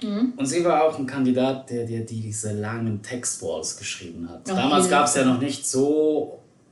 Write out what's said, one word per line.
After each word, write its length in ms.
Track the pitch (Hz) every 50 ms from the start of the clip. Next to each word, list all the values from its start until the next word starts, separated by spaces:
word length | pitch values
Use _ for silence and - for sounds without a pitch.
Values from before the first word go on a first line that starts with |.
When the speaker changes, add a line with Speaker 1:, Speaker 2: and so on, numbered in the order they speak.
| -
Speaker 1:
Mhm. 300 | 208 202 208 240 254 -
Speaker 2:
Und 100 | - 135
sie 180 | 131 139 175 170
war 200 | 175 165 151 156
auch 140 | 160 147 143
ein 80 | 139
Kandidat, 600 | 123 131 139 131 127 123 127 123 135 139 131 - -
der 160 | 120 120 117
dir 200 | 113 113 113 113
diese 460 | 113 117 110 110 104 104 - - 107 104
langen 500 | 104 104 107 117 117 113 113 107 101 -
Textwalls 760 | - 127 123 - - - - 92 85 80 80 - - -
geschrieben 500 | - - - - - 95 85 85 - 85 85
hat. 120 | 87 - - -
Speaker 1:
Ach, 60 | -
Speaker 2:
Damals 280 | - - - 151 - 185
Speaker 1:
Hilfe. 40 | 180
Speaker 2:
gab's 240 | 147 143 147 - -
ja 80 | 143 135
noch 140 | 127 127 120
nicht 280 | 127 143 139 - -
so, 760 | - - 131 135 143 151 156 156 156 151 147 - - - - - _ _ _ _ _